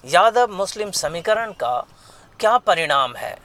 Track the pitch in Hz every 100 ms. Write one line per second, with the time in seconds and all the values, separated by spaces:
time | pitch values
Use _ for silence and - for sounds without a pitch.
0 | 123 165 214 220 240 190 196 208 208 180
1 | 147 170 170 214 226 190 120 123 - -
2 | - - - _ 214 247 220 170 160 143
3 | 131 120 113 -